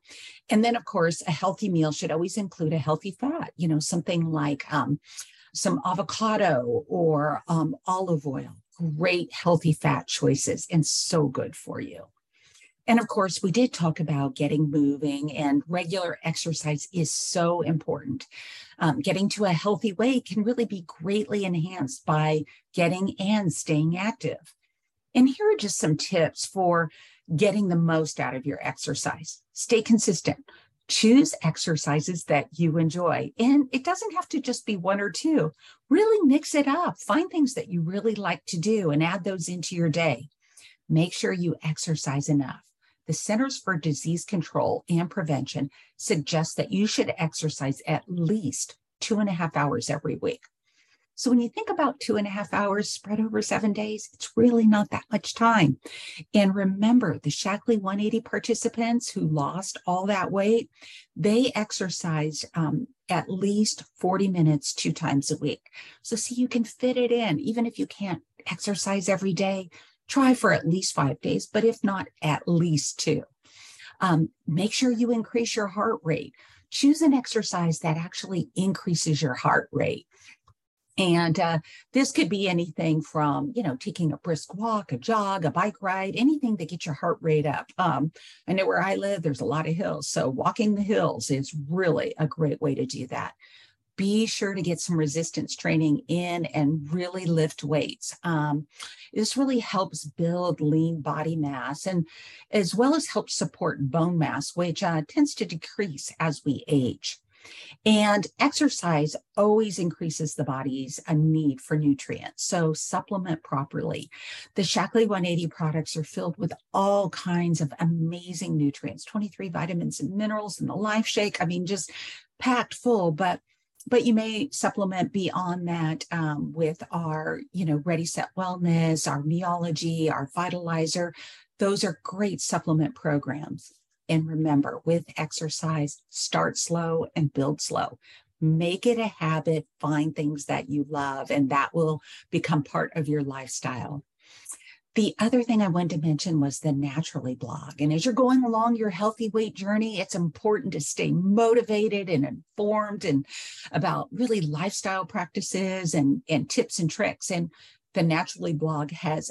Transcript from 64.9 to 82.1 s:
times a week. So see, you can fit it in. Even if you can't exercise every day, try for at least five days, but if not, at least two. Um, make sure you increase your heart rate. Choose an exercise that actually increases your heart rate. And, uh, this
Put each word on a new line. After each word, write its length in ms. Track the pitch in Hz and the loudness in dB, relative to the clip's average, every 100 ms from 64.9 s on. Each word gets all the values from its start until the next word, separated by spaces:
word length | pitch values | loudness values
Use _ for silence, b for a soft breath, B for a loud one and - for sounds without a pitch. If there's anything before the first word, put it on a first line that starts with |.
times 380 | 156 156 139 - | -2 0 0 0
a 60 | 151 | -2
week. 340 | 147 - _ B B B | -4 -6 _ B B B
So 160 | - 226 | -6 -6
see, 180 | - | -4
you 140 | 247 247 | -2 0
can 160 | 247 | 0
fit 320 | 226 - 254 247 | -2 -2 0 2
it 160 | 247 | 2
in. 260 | 240 226 151 | 2 2 0
Even 280 | - 226 233 | 0 -2 -2
if 120 | - | -2
you 80 | 285 | -6
can't 360 | - 202 160 - - - | -6 -6 -6 -8 -14 -8
exercise 580 | 170 - 196 - 196 190 | -6 -4 -2 -2 0 0
every 260 | 190 190 | 0 0
day, 340 | 170 196 190 185 B B B - | 0 0 -2 -6 B B B -4
try 240 | - 262 | 4 6
for 200 | 254 214 | 6 4
at 140 | 160 - | 4 2
least 280 | 180 190 | 0 0
five 260 | - 143 - | 0 0 0
days, 260 | 180 190 - | -2 -2 -2
but 160 | 214 | 2
if 220 | 226 226 | 2 2
not, 240 | 202 196 - _ | 0 -2 -6 _
at 260 | 156 147 - | -2 0 2
least 500 | 170 170 151 - - | 2 4 2 0 -4
two. 260 | - - - _ B B B B B B | -2 -2 -4 _ B B B B B B
Um, 300 | 190 165 202 - - | 2 4 2 -2 -4
make 260 | 156 202 | -2 -2
sure 180 | - 254 | 2 2
you 220 | 226 233 | 2 2
increase 420 | 240 214 240 226 | 0 0 -2 -2
your 140 | - 208 | -2 -2
heart 320 | 185 214 226 | -2 -2 -2
rate. 300 | 160 156 - b b b _ | -2 -2 -4 b b b _
Choose 320 | - 277 302 | 2 4 6
an 100 | 311 | 6
exercise 680 | 269 247 220 208 185 170 160 | 4 2 -2 -2 0 0 0
that 180 | 165 156 | 0 -2
actually 500 | 170 - 185 190 - - | -4 -10 -6 -4 -4 -2
increases 640 | 185 180 - 170 - 147 | 0 0 0 0 2 0
your 140 | 147 | 0
heart 340 | 123 127 127 - | 0 2 2 0
rate. 360 | - - - - B B B _ _ _ _ _ - | -2 -2 -2 -10 B B B _ _ _ _ _ 0
And, 340 | 190 170 170 165 | 4 4 4 2
uh, 180 | 170 160 B B _ | 2 0 B B _
this 200 | 254 269 | 0 2